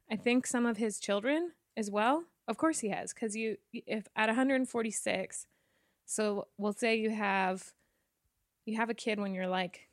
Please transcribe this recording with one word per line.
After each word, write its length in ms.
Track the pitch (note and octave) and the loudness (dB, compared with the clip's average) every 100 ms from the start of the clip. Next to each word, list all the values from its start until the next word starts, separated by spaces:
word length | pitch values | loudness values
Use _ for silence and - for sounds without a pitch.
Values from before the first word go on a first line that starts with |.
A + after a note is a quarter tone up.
| - | -8
I 40 | A3 | -2
think, 300 | A#3+ B3 A#3+ | 2 2 2
some 220 | B3 A#3+ | 2 2
of 100 | G#3+ | 0
his 220 | A3+ G3+ | -2 -2
children 540 | - G3+ A3+ D4+ F4 - _ - | 0 0 2 2 0 -6 _ -6
as 120 | G#3+ | -2
well. 360 | G3+ A3+ D4+ E4+ _ - | 2 4 2 -2 _ -8
Of 100 | A3 | 0
course 220 | D#4+ D#4+ | 2 2
he 100 | G#3+ | -2
has, 220 | F3+ - | -2 -4
'cause 240 | - A3 G#3 | -4 -4 -2
you, 220 | A3 G3+ _ | -2 -4 _
if 340 | A#3 - A3 G3+ - | -12 -4 -6 -4 0
at 140 | A3 | 2
a 60 | A3+ | 4
hundred 340 | C4 C4 B3+ | 4 4 2
forty-six, 760 | A#3+ A3+ - G#3+ F#3 F#3+ - - _ _ _ _ _ - | 0 -2 -2 -2 -2 -4 -10 -14 _ _ _ _ _ -6
so 420 | - G#3+ G3+ - - | -2 0 0 -6 -4
we'll 160 | G3+ | -4
say 220 | G3+ A#3 A3+ | 0 2 2
you 140 | A3 | 2
have, 640 | G#3+ G3+ F#3+ F#3 F#3+ - - _ _ _ _ _ _ _ _ - | 0 2 2 2 -2 -8 -20 _ _ _ _ _ _ _ _ -6
you 100 | A3 | -2
have 140 | A3+ | -2
a 20 | |
kid 260 | A3 - G#3 | -2 -2 -2
when 140 | G3+ | -2
you're, 140 | F#3+ F#3 | -2 0
like, 420 | F#3 F3+ - - | 0 -2 -6 -20